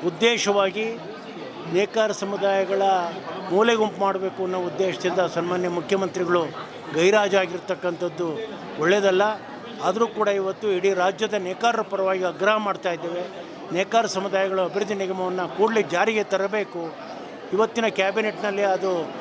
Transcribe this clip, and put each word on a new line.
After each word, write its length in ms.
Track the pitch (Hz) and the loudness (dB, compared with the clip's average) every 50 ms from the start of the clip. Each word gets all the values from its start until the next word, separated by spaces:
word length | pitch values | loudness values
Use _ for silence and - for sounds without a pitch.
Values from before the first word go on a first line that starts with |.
| - | -2
ಉದ್ದೇಶವಾಗಿ 880 | 180 165 160 220 233 240 214 - 202 202 202 196 190 180 208 220 226 226 233 - - - - - - - - - - - - - 170 165 | -2 0 2 2 2 4 2 2 2 2 2 2 2 0 -2 -4 -4 -4 -6 -10 -12 -12 -12 -14 -14 -12 -12 -12 -12 -12 -10 -8 -2 0
ನೇಕಾರ 380 | 180 208 202 - 226 220 214 | 0 0 2 2 0 2 2
ಸಮುದಾಯಗಳ 720 | 208 - 196 196 202 190 196 196 196 196 190 180 196 196 196 196 190 185 175 170 175 190 - - - 190 185 - | 0 -2 -4 -4 -4 0 0 2 2 2 2 0 2 2 4 4 4 2 0 -2 -6 -8 -10 -10 -10 -8 -6 0
ಮೂಲೆ 240 | 165 196 220 233 233 | 4 4 6 6 6
ಗುಂಪು 260 | 220 214 208 170 175 | 4 2 0 0 0
ಮಾಡಬೇಕು 420 | 196 196 190 190 190 185 - - 185 | 0 0 0 0 -2 -4 -2 -2 -4
ಅನ್ನೋ 160 | 185 185 185 | -2 -2 -2
ಉದ್ದೇಶದಿಂದ 600 | 180 180 151 - 190 185 160 - - 180 170 185 | -2 -4 -2 0 0 0 0 0 -2 0 2 2
ಸನ್ಮಾನ್ಯ 500 | 180 160 - 170 170 175 180 180 180 180 | 0 2 0 -2 -2 0 -2 0 0 0
ಮುಖ್ಯಮಂತ್ರಿಗಳು 1080 | 170 175 165 - 202 190 190 175 - 185 180 165 175 175 165 139 - - - - - - - - 143 | -2 -2 0 0 0 0 0 -2 -2 -2 0 2 2 2 2 0 -4 -10 -12 -12 -12 -14 -12 -4 0
ಗೈರಾಜಾಗಿರ್ತಕ್ಕಂಥದ್ದು 1400 | 156 170 190 208 214 208 196 185 196 190 170 180 175 - - 185 143 - 180 175 156 180 175 156 175 175 165 151 - - - - - - - - - | 4 4 6 6 6 4 6 4 2 2 2 -4 -8 -4 -6 -6 -2 -2 -4 -2 -2 -4 -4 -2 -2 -2 -2 -2 -4 -6 -8 -10 -12 -10 -10 -4 0
ಒಳ್ಳೆಯದಲ್ಲ. 420 | 151 170 196 208 196 196 185 185 202 214 214 202 - - - - - - - - 135 | 2 4 4 6 4 4 4 4 4 2 0 -4 -8 -14 -14 -14 -14 -14 -10 -4 -2
ಆದರೂ 240 | 170 185 220 233 | 0 2 2 0
ಕೂಡ 200 | 220 220 214 214 | 0 0 0 0
ಇವತ್ತು 440 | 208 202 196 190 190 185 - - 208 | 2 2 0 0 -2 -4 -2 -2 0
ಇಡೀ 220 | 190 180 175 196 196 | 0 2 2 2 2
ರಾಜ್ಯದ 400 | 180 180 190 190 160 220 214 208 | 4 2 2 2 0 -2 -2 -2
ನೇಕಾರರ 480 | 208 185 180 185 - 226 233 233 220 | -2 -2 -4 -4 0 2 2 2 2
ಪರವಾಗಿ 420 | 214 208 196 190 190 190 190 185 185 | -2 -2 -2 0 2 2 2 2 0
ಆಗ್ರಹ 340 | 180 160 147 190 202 214 | -2 -2 2 2 4 4
ಮಾಡ್ತಾ 340 | 214 214 202 185 170 - 185 | 4 2 -2 -4 -2 -2 -2
ಇದ್ದೇವೆ. 560 | 170 160 151 170 170 175 180 180 - - - - - - - - | -2 -2 -4 -4 -4 -4 -6 -6 -10 -12 -12 -14 -14 -14 -10 -4
ನೇಕಾರ 340 | 160 175 196 196 226 233 226 | -2 -2 0 4 4 4 4
ಸಮುದಾಯಗಳ 560 | 202 - 190 190 202 190 190 190 190 190 190 | 4 0 -2 -2 0 2 2 2 2 2 0
ಅಭಿವೃದ್ಧಿ 320 | 185 170 156 202 208 196 214 | 0 0 0 -2 -2 0 -2
ನಿಗಮವನ್ನು 640 | 196 190 180 190 185 185 180 180 185 180 165 - | -2 -2 -2 -2 -2 -2 -2 -2 -2 -4 -4 2
ಕೂಡಲೇ 240 | 180 202 220 226 220 | 2 2 4 4 2
ಜಾರಿಗೆ 420 | 196 147 165 175 196 220 220 214 202 | 0 2 2 2 2 2 2 0 0
ತರಬೇಕು. 720 | - 196 190 196 196 202 214 196 - - 175 165 165 151 - - - - - - - - - - - 185 | 0 0 0 0 0 0 -2 -4 -4 -6 -8 -8 -6 -8 -10 -12 -12 -12 -12 -12 -14 -14 -14 -8 -4 2
ಇವತ್ತಿನ 340 | 190 220 220 - 240 226 | 2 2 2 2 0 0
ಕ್ಯಾಬಿನೆಟ್‌ನಲ್ಲಿ 760 | 220 - - 190 190 196 220 214 214 208 - - 208 196 196 208 | 0 2 2 0 2 2 0 0 -2 -2 -2 -4 -2 0 2 2
ಅದು 500 | 196 190 180 185 190 185 170 151 - - - | 2 2 2 0 0 0 -2 -2 -6 -8 -12